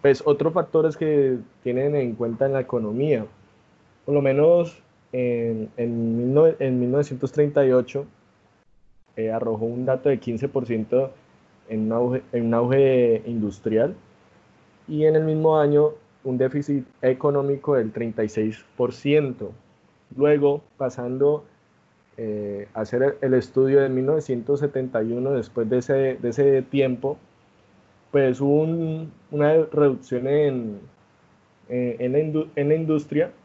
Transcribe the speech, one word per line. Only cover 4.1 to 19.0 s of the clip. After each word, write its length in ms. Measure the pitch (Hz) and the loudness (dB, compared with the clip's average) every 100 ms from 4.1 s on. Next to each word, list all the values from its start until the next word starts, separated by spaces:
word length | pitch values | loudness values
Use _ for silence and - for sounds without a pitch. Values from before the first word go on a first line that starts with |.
lo 80 | 143 | 0
menos 580 | 135 135 156 175 165 - _ _ _ | 2 4 4 4 2 -6 _ _ _
en, 560 | 127 123 120 117 113 107 - | -4 -2 -2 -2 -4 -8 -6
en 400 | 117 117 117 113 | -4 -2 -2 -2
mil 180 | 123 | 0
nove-, 220 | 139 160 160 | 4 4 2
en 200 | 135 127 | -2 0
mil 100 | 123 | 0
novecientos 420 | 135 147 127 135 | 0 -2 -4 -6
treinta 340 | 151 147 147 135 | 0 0 2 4
y 60 | |
ocho, 340 | 127 123 139 143 _ _ _ _ _ _ _ _ _ _ - | 4 0 -8 -10 _ _ _ _ _ _ _ _ _ _ -8
eh, 140 | 110 | -6
arrojó 340 | 113 113 107 113 | -4 -4 -4 -4
un 180 | 120 | -4
dato 240 | 127 131 143 | -2 0 0
de 100 | 127 | 0
quince 300 | 123 113 139 | -2 -4 -2
por 160 | 135 | -4
ciento 480 | 117 113 107 123 135 - _ _ _ _ - | -2 -4 0 0 0 -6 _ _ _ _ -10
en 120 | 110 | -4
un 120 | 110 | -2
auge, 300 | 113 123 127 - | 0 0 -2 -4
en 140 | 123 117 | -4 0
un 80 | |
auge 680 | 117 120 135 135 131 120 113 - | 0 2 2 4 4 2 2 -2
industrial, 680 | 117 104 95 - 110 131 196 _ _ _ _ _ _ _ _ - | -4 -4 -6 -2 0 0 -4 _ _ _ _ _ _ _ _ -8
y 180 | 151 | 0
en 120 | 156 156 | 2 2
el 80 | |
mismo 340 | 160 156 160 156 | 2 2 2 4
año 320 | 147 147 151 151 _ _ | 4 4 2 0 _ _
un 140 | 135 127 | -6 -2
déficit 480 | 131 143 143 143 127 _ | -2 -2 -2 -4 -4 _
económico 720 | 127 131 147 143 139 139 147 | -2 0 0 0 0 -4 0
del 180 | 139 110 | 0 0
treinta 320 | 110 113 110 | -6 -8 -4
y 60 | 107 | -4
seis 340 | 110 107 110 - - | -2 -4 -6 -18 -4
por 160 | 123 | -4
ciento. 580 | 123 | -2